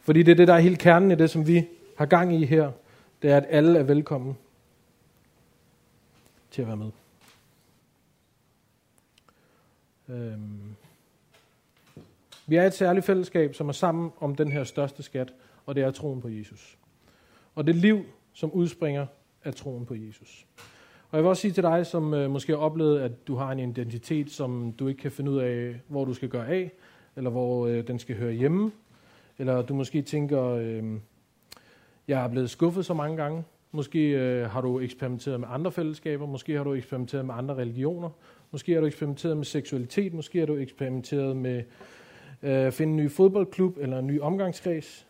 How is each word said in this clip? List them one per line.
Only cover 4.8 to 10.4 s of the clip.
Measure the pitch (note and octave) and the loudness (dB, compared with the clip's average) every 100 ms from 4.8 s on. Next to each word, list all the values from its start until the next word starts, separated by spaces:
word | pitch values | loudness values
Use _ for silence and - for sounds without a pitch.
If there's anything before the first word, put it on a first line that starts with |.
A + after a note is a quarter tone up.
| _ _ _ _ _ _ _ _ _ _ _ _ _ _ _ _ _ | _ _ _ _ _ _ _ _ _ _ _ _ _ _ _ _ _
til | - | -8
at | A#2 | -6
være | G#2+ | -6
med. | G#2+ - _ _ _ _ _ _ _ _ _ _ _ _ _ _ _ _ _ _ _ _ _ _ _ _ _ _ _ _ _ _ - | -10 -12 _ _ _ _ _ _ _ _ _ _ _ _ _ _ _ _ _ _ _ _ _ _ _ _ _ _ _ _ _ _ -14
Øhm. | B2 A#2 G#2+ | -10 -10 -10